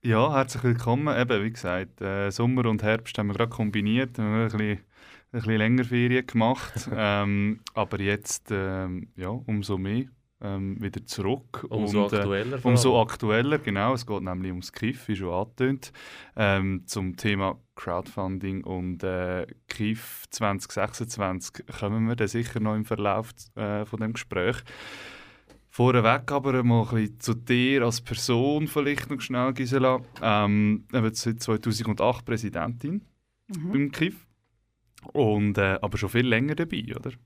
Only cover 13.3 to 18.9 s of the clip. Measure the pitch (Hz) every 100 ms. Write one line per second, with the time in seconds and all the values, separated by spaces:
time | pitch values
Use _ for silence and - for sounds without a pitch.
13.3 | 110 127 147 113 98 107 131 120 104 92
14.3 | 90 92 90 87 - 110 123 - 101 92
15.3 | 90 110 - 127 135 - - - - -
16.3 | - 104 98 95 95 - - 92 90 110
17.3 | 101 98 - _ - - 87 92 - 95
18.3 | 95 98 95 - 92 90